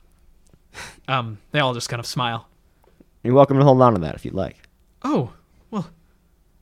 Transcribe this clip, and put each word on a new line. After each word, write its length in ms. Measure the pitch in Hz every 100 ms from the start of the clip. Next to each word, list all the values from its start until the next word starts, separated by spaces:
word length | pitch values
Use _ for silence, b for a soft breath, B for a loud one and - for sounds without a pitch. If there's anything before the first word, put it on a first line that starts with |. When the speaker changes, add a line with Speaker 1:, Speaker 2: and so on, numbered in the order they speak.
| _ _ _ _ _ _ _ B B B -
Speaker 1:
Um, 300 | 131 117 104 _
they 100 | 147
all 140 | 135
just 140 | 120 -
kind 120 | 120
of 60 | 117
smile. 400 | - 120 113 - _ _ _ _ _ _ _
Speaker 2:
You're 100 | 120
welcome 240 | 131 139 135
to 60 |
hold 160 | 143 131
on 120 | 123
to 60 | 104
that 140 | 78
if 100 | -
you'd 100 | -
like. 340 | 92 90 - _ _ _ _
Speaker 1:
Oh, 300 | 262 269 113 - _ _ -
well, 200 | 214 165 _ _ _ _ _ _ _